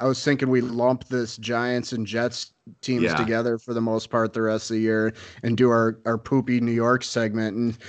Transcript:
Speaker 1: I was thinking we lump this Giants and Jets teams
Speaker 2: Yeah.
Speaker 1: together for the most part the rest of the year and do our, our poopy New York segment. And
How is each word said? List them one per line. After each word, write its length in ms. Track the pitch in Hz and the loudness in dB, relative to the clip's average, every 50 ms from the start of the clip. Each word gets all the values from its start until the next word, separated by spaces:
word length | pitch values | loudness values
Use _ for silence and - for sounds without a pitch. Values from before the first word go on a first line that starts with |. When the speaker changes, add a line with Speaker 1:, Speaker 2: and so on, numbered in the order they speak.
Speaker 1:
I 20 | 120 | 0
was 180 | 131 131 - | -2 0 0
thinking 280 | - 147 143 135 139 127 | 0 0 0 2 2 2
we 100 | 131 123 | 2 2
lump 480 | 120 123 117 120 120 127 127 120 - - | 0 0 -2 2 2 2 2 0 -2 -4
this 300 | 127 123 120 113 - - | -4 -4 -4 -4 -8 -10
Giants 560 | 110 117 120 117 120 123 123 123 117 - 127 | -8 -4 -4 -2 -2 -2 -2 -2 -4 -4 -6
and 120 | 113 110 | -6 -6
Jets 460 | 95 107 117 120 123 120 - - - _ _ - - - - | -4 -2 -2 -2 -2 -4 -6 -12 -14 _ _ -20 -20 -20 -10
teams 220 | - - 127 120 - | -4 -2 0 0 2
Speaker 2:
Yeah. 100 | 87 80 | 2 2
Speaker 1:
together 420 | 78 78 110 113 113 117 120 117 | 0 0 0 0 0 0 0 -2
for 160 | 113 - - | -4 -4 -4
the 80 | 120 117 | -4 -2
most 300 | 113 110 110 110 107 - | 0 0 0 -2 -2 -2
part 240 | - 117 113 110 - | 0 0 0 0 0
the 80 | 117 | 0
rest 280 | 113 110 110 110 - - | 0 0 0 -2 -2 -2
of 40 | 113 | -2
the 80 | 110 | 0
year 320 | 110 110 110 110 110 113 113 - - - - - | 2 2 2 2 2 0 -2 -6 -16 -20 -12 -6
and 140 | - 117 117 | -2 -2 2
do 140 | 104 127 123 | 4 4 6
our, 280 | 117 113 113 113 110 - - | 6 4 4 2 0 -2 -4
our 140 | 113 117 110 | -4 -4 -2
poopy 420 | - - 139 131 110 127 123 120 | -2 0 0 0 2 2 0 0
New 120 | 117 117 | 2 0
York 300 | 117 117 117 120 123 123 | 0 2 4 4 4 2
segment. 540 | - - - 120 113 110 104 113 110 107 98 | 0 -2 -2 -2 -2 0 0 -2 -2 -2 -2
And 220 | 113 120 117 113 - - | -2 -2 -2 -2 -6 -12